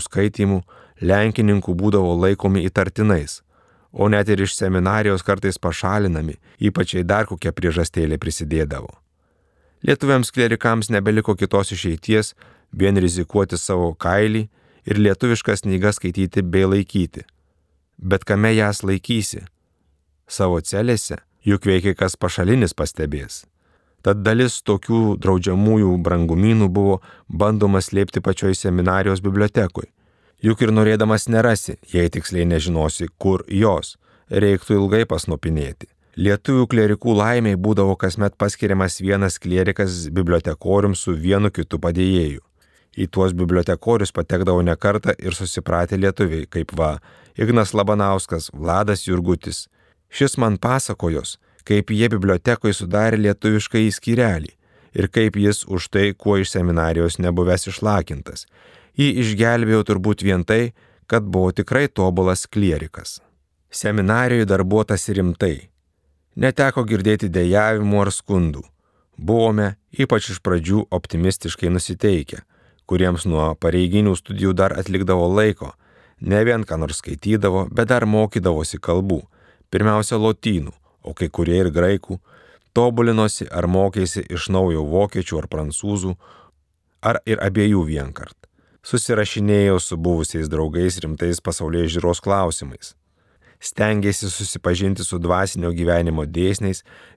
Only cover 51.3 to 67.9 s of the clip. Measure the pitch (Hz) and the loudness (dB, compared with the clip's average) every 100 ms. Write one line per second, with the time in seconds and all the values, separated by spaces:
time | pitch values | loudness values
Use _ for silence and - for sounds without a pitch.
51.3 | - _ _ - 104 - 107 117 104 98 | -12 _ _ 0 0 0 0 0 2 2
52.3 | 90 127 120 107 98 90 101 110 110 104 | 2 2 0 0 -2 -2 0 2 2 2
53.3 | 101 110 107 - 113 110 - - 117 117 | 0 0 0 0 0 0 0 -2 0 2
54.3 | 85 73 _ _ _ _ - 92 117 110 | 0 -6 _ _ _ _ -4 -2 2 0
55.3 | 101 101 101 - 92 - 101 101 98 107 | 2 0 0 -4 -6 -2 0 0 0 0
56.3 | 98 95 95 87 82 82 82 85 - 87 | 0 0 -2 0 0 0 0 0 0 -2
57.3 | 87 87 85 - - 107 101 - 71 - | 0 2 0 -2 -4 -2 0 -2 -8 -14
58.3 | - - _ - - _ - 143 107 113 | -16 -20 _ -20 -20 _ -2 0 0 0
59.3 | 104 113 117 110 110 104 101 104 101 98 | 2 2 2 2 2 2 0 0 0 0
60.3 | 92 85 110 120 - _ _ - 117 104 | 0 2 0 0 -6 _ _ -2 -2 2
61.3 | 90 92 - 98 127 143 - 95 90 92 | 2 2 0 0 0 0 0 0 2 2
62.3 | 92 - 107 98 76 80 - - - _ | 0 -4 -2 0 0 -6 -14 -16 -18 _
63.3 | _ _ _ _ - 104 104 95 113 123 | _ _ _ _ -8 -4 0 2 2 2
64.3 | 120 101 98 92 104 107 98 - 98 90 | 2 2 2 2 2 2 -2 -2 0 0
65.3 | 85 95 69 - _ _ _ _ _ _ | 0 -2 -2 -10 _ _ _ _ _ _
66.3 | - 131 131 135 131 110 107 101 107 101 | -2 0 2 0 0 0 0 2 2 0
67.3 | 87 87 101 107 110 104 | 0 2 2 2 0 0